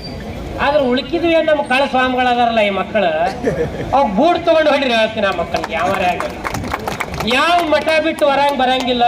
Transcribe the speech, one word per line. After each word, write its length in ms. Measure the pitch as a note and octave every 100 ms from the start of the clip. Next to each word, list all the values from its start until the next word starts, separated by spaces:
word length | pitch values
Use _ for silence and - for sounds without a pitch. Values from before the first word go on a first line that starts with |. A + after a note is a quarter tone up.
| - - - - - -
ಆದ್ರೆ 200 | C#4 D4 B3+
ಉಳ್ಕಿದ್ವಿ 400 | B3+ C#4 E4 E4+
ಏನ್ 140 | E4 D#4
ನಮ್ 140 | D4+ -
ಕಳ್ಳ 160 | B3+ C#4+
ಸ್ವಾಮಿಗಳದಾರಲ್ಲ 640 | B3+ B3+ B3+ B3 A#3+ A#3 A3+
ಈ 100 | G#3 F#3+
ಮಕ್ಕಳು, 320 | F#3+ A3 F3 D#3 F3+ - A#3+ E3+ D#3 - - C4
ಅವ್ 120 | B3 F#3+
ಬೂಟ್ 240 | D#4+ E4+ E4
ತಗೊಂಡು 260 | D#4+ D4+
ಹೊಡ್ರಿ 200 | C4+ C4
ಹೇಳ್ತೀನಿ 340 | A3+ A3 A3+ G3
ಆ 40 | F3
ಮಕ್ಕಳಿಗೆ 340 | E3 E3+ D#3+
ಯಾವಾರೇ 340 | D#3+ F#3 F#3+ F3+
ಆಗಿರ್ಲಿ. 280 | F3 - - - - - - - - - - G#3 B3+
ಯಾವ 200 | D#4+ F4 D#4+ D4+
ಮಠ 120 | D#4 D#4+
ಬಿಟ್ಟು 220 | D#4 D#4 D4
ಹೊರಂಗ್ 340 | C#4 C#4+ C#4
ಬರಂಗಿಲ್ಲ, 400 | B3+ C4 B3+ B3